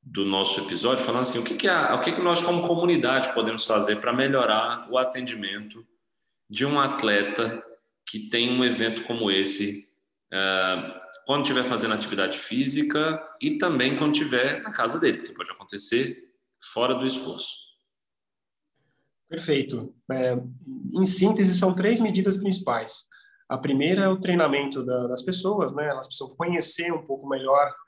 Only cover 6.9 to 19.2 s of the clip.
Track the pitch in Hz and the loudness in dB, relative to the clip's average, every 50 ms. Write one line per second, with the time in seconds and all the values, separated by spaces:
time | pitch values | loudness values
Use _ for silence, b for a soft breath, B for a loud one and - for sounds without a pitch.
6.9 | - - - 107 104 101 101 101 - - 117 113 113 - - - - - _ _ | 0 0 2 2 4 4 2 2 0 -2 -2 -2 -4 -6 -12 -16 -20 -20 _ _
7.9 | _ _ _ - - 107 107 107 - 117 120 123 123 127 127 123 110 104 113 113 | _ _ _ -12 -10 -10 -6 -2 0 0 2 2 2 2 2 2 2 2 0 -2
8.9 | 110 113 - - 120 117 113 101 95 95 95 98 98 - 104 101 101 101 - - | -2 -4 -6 -6 -4 0 0 2 2 2 2 2 0 0 -2 -4 -4 -6 -12 -18
9.9 | _ _ _ _ _ _ _ _ 92 95 95 95 95 95 92 92 92 87 85 - | _ _ _ _ _ _ _ _ -4 -2 0 2 2 2 2 2 0 -2 -4 -8
10.9 | - - - - - - - - 139 143 135 - 131 127 123 127 123 110 117 113 | -12 -14 -16 -18 -20 -12 -4 -2 0 0 0 0 0 0 0 0 0 0 0 0
11.9 | 107 107 107 - 101 98 95 92 95 - - - 107 123 139 131 135 151 151 147 | 0 -2 -2 -4 -2 -2 -2 -2 -2 -6 -8 -4 -2 0 0 0 0 0 0 0
12.9 | - 151 156 160 156 156 - - - - - 151 147 - 180 180 160 127 123 135 | 2 0 0 0 0 -4 -6 -12 -12 -6 -4 -2 -2 0 0 2 2 2 2 2
13.9 | 143 127 151 147 147 - 156 143 127 123 123 139 147 - - - - - 120 113 | 2 2 2 2 2 2 0 2 2 2 2 2 0 -2 -6 -6 -2 -2 -2 0
14.9 | 120 165 165 135 - - - - - - - - 92 - - - - - - - | 0 2 2 2 2 2 -4 -12 -12 -12 -12 -12 -12 -16 -16 -14 -12 -10 -4 0
15.9 | 113 120 135 139 - - - - _ _ _ _ _ _ - - - 110 120 127 | 0 2 2 0 -4 -8 -14 -20 _ _ _ _ _ _ -16 -8 -2 0 0 2
16.9 | 131 123 131 131 131 - - - - - - - - - - - _ _ _ _ | 2 0 0 -2 -2 -4 -6 -8 -8 -10 -10 -12 -12 -16 -18 -20 _ _ _ _
17.9 | _ _ _ _ _ _ _ _ _ _ _ _ _ _ _ _ _ _ _ _ | _ _ _ _ _ _ _ _ _ _ _ _ _ _ _ _ _ _ _ _
18.9 | _ _ _ _ _ _ | _ _ _ _ _ _